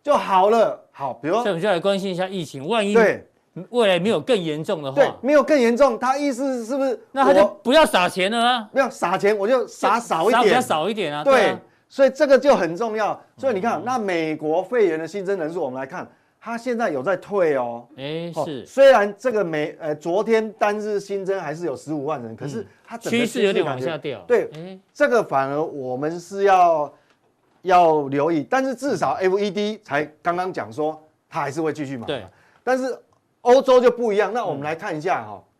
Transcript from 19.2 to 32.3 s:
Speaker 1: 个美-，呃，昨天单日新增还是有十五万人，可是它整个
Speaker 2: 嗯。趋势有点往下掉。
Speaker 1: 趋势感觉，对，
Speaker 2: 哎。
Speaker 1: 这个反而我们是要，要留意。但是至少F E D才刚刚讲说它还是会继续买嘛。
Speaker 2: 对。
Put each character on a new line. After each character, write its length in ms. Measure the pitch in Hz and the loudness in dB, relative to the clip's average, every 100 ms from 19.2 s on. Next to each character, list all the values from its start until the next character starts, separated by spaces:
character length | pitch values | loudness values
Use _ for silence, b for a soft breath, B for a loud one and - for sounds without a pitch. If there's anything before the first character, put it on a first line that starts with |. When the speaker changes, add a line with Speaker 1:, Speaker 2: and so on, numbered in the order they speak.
| 254 | -2
Speaker 1:
个 140 | 214 | -2
美-， 320 | 180 156 151 - | -2 -2 -4 -6
呃， 160 | 160 151 | -8 -6
昨 280 | 170 175 | -2 -2
天 260 | 180 226 220 | 2 0 0
单 240 | 196 208 208 | -2 -2 -2
日 180 | 208 202 | -4 -6
新 280 | 196 196 185 | -6 -8 -4
增 120 | 196 | -4
还 160 | 160 | -6
是 120 | 156 170 | -6 -6
有 100 | 127 | -8
十 160 | - | -8
五 140 | 151 139 | -6 -4
万 160 | 147 | -6
人， 120 | 117 | -8
可 140 | 110 131 | -10 -10
是 180 | 220 - b _ | -10 -12 b _
它 100 | 226 | -12
整 160 | - | -4
个 60 | 226 | -2
Speaker 2:
嗯。 20 | |
趋 60 | 240 | -2
势 160 | 247 | 0
有 100 | 196 | 0
点 120 | 208 | 2
往 140 | 160 127 | -2 -2
下 200 | 139 156 | -6 -6
掉。 260 | 151 117 127 | -8 -10 0
Speaker 1:
趋 80 | |
势 100 | 233 | 0
感 80 | 160 | 0
觉， 0 | |
对， 180 | - 180 | -10 -16
Speaker 2:
哎。 60 | 190 _ | -18 _
Speaker 1:
这 140 | - 285 | -2 0
个 140 | 240 | 2
反 260 | 180 139 135 | 0 -2 -2
而 140 | 143 | -2
我 340 | 160 143 127 127 | -4 -6 -8 -6
们 220 | 147 170 | -6 -6
是 260 | 170 196 | -10 -2
要， 480 | 196 190 175 160 143 b b b _ _ _ _ | 4 6 6 4 -2 b b b _ _ _ _
要 440 | 180 180 170 156 139 | 2 6 6 4 0
留 240 | 139 147 | 0 0
意。 160 | 165 127 | 0 0
但 160 | 262 | -2
是 80 | 269 | -2
至 220 | 254 285 202 | -4 -4 -2
少 180 | 143 | -2
F 240 | 143 190 196 | 0 0 0
E 120 | 208 | -2
D 280 | 185 208 214 | -2 -4 -6
才 220 | - 143 151 _ | -4 -4 -4 _
刚 140 | - 175 | -4 -4
刚 160 | 185 | -4
讲 200 | 170 107 | -6 -10
说 300 | 113 151 151 _ _ _ | -4 -6 -6 _ _ _
它 120 | 165 | -6
还 100 | 143 | -6
是 100 | 135 | -4
会 120 | 160 | -4
继 120 | 151 | -4
续 120 | 135 135 | -8 -10
买 60 | |
嘛。 40 | 113 | -8
Speaker 2:
对。 180 | 139 90 | -8 -10